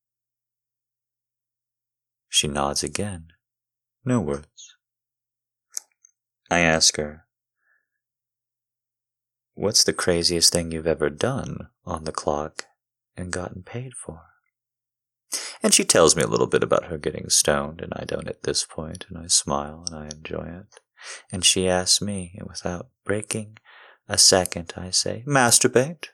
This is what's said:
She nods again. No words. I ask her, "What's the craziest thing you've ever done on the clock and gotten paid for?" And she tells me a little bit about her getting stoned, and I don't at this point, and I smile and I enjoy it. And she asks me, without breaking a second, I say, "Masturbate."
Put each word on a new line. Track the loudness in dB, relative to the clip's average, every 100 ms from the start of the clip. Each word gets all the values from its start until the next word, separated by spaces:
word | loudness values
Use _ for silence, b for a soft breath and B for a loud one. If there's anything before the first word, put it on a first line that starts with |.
| _ _ _ _ _ _ _ _ _ _ _ _ _ _ _ _ _ _ _ _ _ _ -4
She | -2 0
nods | 0 0 0
again. | -4 -4 -6 -8 -14 _ _ _ _ _ _ _ -2
No | 0
words. | 0 -4 -8 -20 -20 _ _ _ _ _ _ _ _ _ _ -14 -14 _ _ _ _ _ 0
I | 2
ask | 4 4 4 2
her, | -4 -8 _ _ _ _ _ _ _ _ _ _ _ _ _ _ _ _ _ _ _ _ _ _ _
"What's | -4 0 2
the | 2
craziest | 2 2 2 2 4 4
thing | 2 -2
you've | -2 0
ever | 0 0
done | 0 -2 -2 -6 -8 -12 _
on | -10 -8
the | -6
clock | -4 -2 -2 -4 -12 _ _ _ _ _ -12
and | -8
gotten | -8 -8 -12
paid | -14 -12 -12
for?" | -16 -16 -18 -20 _ _ _ _ _ _ _ _ _ -10 B B B
And | 2
she | 2
tells | 6 8 8 6
me |
a | 2
little | 2 2
bit | 2
about | 2 0
her | 0 -6
getting | -6 -6 0
stoned, | 2 2 2 0 -8
and | -10
I | -8
don't | -6 -6 -6
at | -8
this | -4 -4
point, | -6 -8 -12 -12 -14
and | -10
I | 0
smile | 0 2 -2 -4 -10 -12
and |
I | -12 -14
enjoy | -14 -10 -8 -8
it. | -12 -18 -20 _ -20 B B B
And | 0
she | 2 4 2
asks | 2 2 0
me, | -2 -6 -10 -12 -14
without | -8 -8 -8 -10 _
breaking | -6 -4 -4 -8 -10 -16 B B B B B
a | 4
second, | 6 6 2 -4 -10 -10
I | -4
say, | -2 -2 -4 0
"Masturbate." | 4 6 6 4 4 2 -4 -14